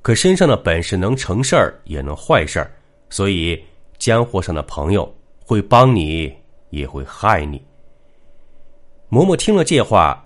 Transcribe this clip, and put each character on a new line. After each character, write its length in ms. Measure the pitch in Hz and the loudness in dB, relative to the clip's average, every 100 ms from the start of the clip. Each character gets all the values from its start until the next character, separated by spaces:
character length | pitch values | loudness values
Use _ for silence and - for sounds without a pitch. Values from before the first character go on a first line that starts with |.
可 100 | - | -2
身 240 | 113 - 190 | 2 2 4
上 100 | 170 | 2
的 80 | 117 | 2
本 280 | 90 82 | 0 -2
事 120 | 85 95 | -2 -4
能 200 | 95 131 | -2 -4
成 280 | - 98 | -4 -4
事 120 | 131 165 | 0 2
儿 180 | 87 - - | 0 -2 -12
也 140 | 76 | -10
能 160 | 69 76 | -10 -8
坏 300 | - 143 76 | 0 0 0
事 140 | - | -4
儿， 120 | 65 - _ _ - | -8 -12 _ _ -12
所 180 | - 98 | -4 -2
以 320 | 92 82 85 - - - - | -2 -4 -6 -10 -20 -20 -6
江 260 | - 113 | 0 0
湖 160 | 120 95 | 0 -4
上 140 | 92 | -4
的 80 | 80 | -6
朋 300 | 71 - 73 | -8 -6 -2
友 180 | 101 - - - - | 0 -2 -10 -20 -14
会 160 | - 110 | -4 -2
帮 360 | 98 123 131 113 | 4 6 6 4
你 360 | 76 80 76 - - - - | -2 -4 -6 -10 -20 -20 -12
也 160 | 73 69 | -10 -8
会 180 | 69 | -10
害 400 | 65 - 104 98 | -12 -4 0 0
你。” 160 | 73 69 - - - - - - - - - - - - - - - | -2 -10 -16 -20 -20 -20 -20 -20 -20 -20 -20 -20 -20 -20 -20 -20 -2
嬷 160 | 110 185 | 2 2
嬷 100 | 170 | 2
听 200 | - 202 | 2 2
了 80 | |
这 180 | 156 156 | 2 0
话， 420 | 104 104 78 67 | 4 4 4 0